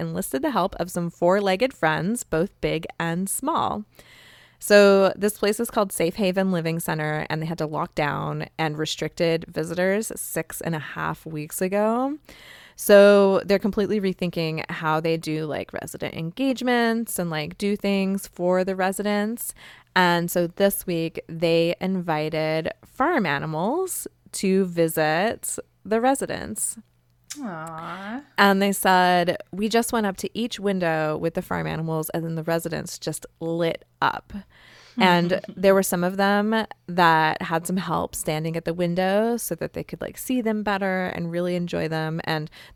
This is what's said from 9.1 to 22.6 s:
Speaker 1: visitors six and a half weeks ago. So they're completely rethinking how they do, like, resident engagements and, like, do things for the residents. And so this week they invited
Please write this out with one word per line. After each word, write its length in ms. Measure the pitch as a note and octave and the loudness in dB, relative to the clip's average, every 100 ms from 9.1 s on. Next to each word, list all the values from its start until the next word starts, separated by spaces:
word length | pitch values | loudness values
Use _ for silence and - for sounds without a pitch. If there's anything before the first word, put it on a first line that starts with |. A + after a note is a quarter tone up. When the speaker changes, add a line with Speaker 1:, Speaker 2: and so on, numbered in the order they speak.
| - E3+ E3 E3+ | -2 0 0 -2
Speaker 1:
visitors 640 | - D#3+ E3+ F#3 G3+ A3 - | -8 -6 -2 0 0 -4 -8
six 440 | - - - - | -8 -8 -8 -8
and 140 | E3 | -6
a 60 | D#3+ | -6
half 440 | C#3 - D#3+ D#3+ | -8 -8 -6 -6
weeks 380 | D#3+ D#3 D3+ - | -10 -10 -10 -4
ago. 560 | F#3 G3+ G#3+ A#3 C4 D4+ - - - - - - | -2 0 0 0 -2 -4 -12 -20 -20 -20 -20 -4
So 640 | - G3+ G3+ G3+ G3 F#3+ | 8 10 12 10 6 4
they're 140 | - G3 | 2 2
completely 420 | G#3 G3 G3+ G#3+ | 2 0 0 0
rethinking 680 | F#3+ F3+ F3 E3+ D#3+ D#3 - | -2 -2 -4 -2 -4 -4 -8
how 300 | F3 D#3+ D#3 | -6 -2 0
they 160 | E3 E3 | 0 -2
do, 300 | D#3+ D#3 D#3 | -2 -4 -4
like, 260 | C3+ - | -6 -6
resident 420 | - - - - | -10 -10 -8 -8
engagements 1040 | - D#3+ - C4+ B3 B3 A#3+ A#3 A3+ A3+ - | -6 -8 -2 -2 0 0 2 2 0 -4 -4
and, 120 | F3 | -4
like, 260 | D#3 D3+ F3+ | -4 -6 -4
do 200 | G3+ G#3 | -4 -2
things 500 | G3+ G3 F#3+ G3 - | 0 0 0 -2 -6
for 380 | - F3 F#3 | -4 0 2
the 100 | F#3 | 0
residents. 800 | F#3+ F#3 F#3+ G#3 G#3 G#3+ A#3+ - - - - _ | 0 -2 0 -2 0 -2 -6 -10 -14 -20 -20 _
And 360 | - F3+ F3 F3 | 2 4 4 0
so 160 | F3+ E3+ | 0 -2
this 400 | - G3+ G3 - | 2 2 2 -4
week 360 | E3+ E3 - - | -4 -4 -6 -12
they 460 | D#3+ E3 E3 E3 E3+ | -2 2 4 2 0
invited 920 | F#3 F#3+ F3 D3+ D#3 D#3+ D#3 D#3+ | -2 -2 -2 -2 -2 -2 -2 -2